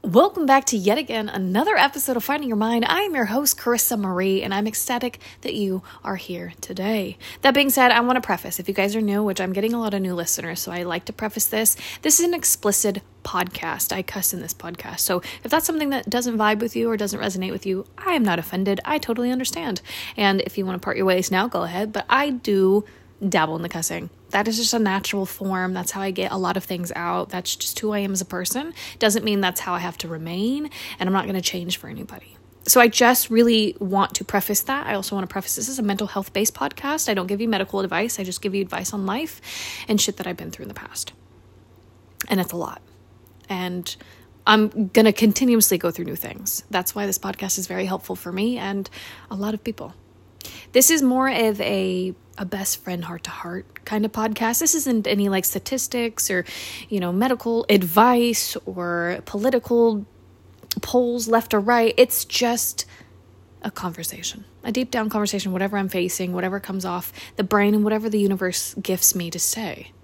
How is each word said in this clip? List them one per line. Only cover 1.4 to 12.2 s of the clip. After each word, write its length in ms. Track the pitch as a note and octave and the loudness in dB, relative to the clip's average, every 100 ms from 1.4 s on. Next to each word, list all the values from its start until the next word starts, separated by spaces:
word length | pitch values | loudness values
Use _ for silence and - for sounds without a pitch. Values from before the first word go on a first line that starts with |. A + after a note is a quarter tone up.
| F#3+ F#3+ E4+ G#4 | 0 2 4 4
episode 400 | C#4 C#4+ C4+ A#3+ | 4 2 -2 -2
of 60 | |
Finding 260 | G3+ D4 C#4 | -2 -2 0
Your 80 | G#3+ | 0
Mind. 280 | A3 A#3 | 2 2
I 160 | A3+ E4+ | 2 0
am 160 | G4+ D4 | 0 0
your 80 | |
host, 340 | G#3 A3+ C#4+ - | 0 0 0 -2
Carissa 400 | - A#3+ - A#3 | 0 0 0 0
Marie, 440 | F#3+ F3+ F#3+ F#3+ | -2 0 2 0
and 120 | G3+ | 0
I'm 140 | G3 G#3+ | -2 -2
ecstatic 500 | G#3+ - A#3+ B3 - - - | -4 -4 -2 -4 -8 -20 -14
that 140 | - | -8
you 280 | - G3 F#3 - - | -4 -2 -2 -6 -12
are 100 | - | -8
here 380 | F#3+ - F3 F3 - | -8 -8 -10 -10 -14
today. 580 | - F#3 G3 A3 F#3+ - - - | -12 -4 -2 -2 -2 -8 -16 2
That 100 | C4+ | 4
being 160 | C#4 C#4 | 6 4
said, 220 | C4 B3 | 6 8
I 80 | A3+ | 6
want 160 | A#3+ | 4
to 60 | B3+ | 2
preface, 400 | A#3+ F3+ - - | 0 -4 -4 -8
if 80 | F#3 | -4
you 60 | |
guys 200 | G3 G3 | 0 0
are 60 | G#3+ | 2
new, 240 | G#3+ G3+ | 0 2
which 160 | G#3 F#3 | 0 -2
I'm 120 | F#3 | -2
getting 200 | F#3+ G#3+ | -2 0
a 80 | A#3 | 0
lot 120 | A3 | -2
of 80 | G3 | -2
new 140 | F#3+ | -2
listeners, 460 | F3 E3+ - E3+ F3 | -2 -2 -2 -4 -6
so 100 | - | -6
I 140 | F3+ | -6
like 220 | F3 E3+ - | -4 -6 -6
to 60 | |
preface 340 | A3 A3 G#3+ - | -8 -6 -2 -2
this. 300 | G#3+ A3 - - - | 2 0 0 -6 -4
This 180 | E4+ D4 | 2 4